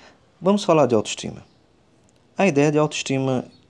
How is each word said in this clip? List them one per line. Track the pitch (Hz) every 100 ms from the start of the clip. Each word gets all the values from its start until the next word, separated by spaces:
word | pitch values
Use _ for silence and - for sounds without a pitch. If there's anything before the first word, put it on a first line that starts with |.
| - _ _ _
Vamos | 170 202
falar | 202 160 127
de |
autoestima. | 113 - - 85 - - _ _ _ _ _ _ _ _
A | - 190
ideia | 139 151
de | 147
autoestima | 151 - - 135 131 127 - _ _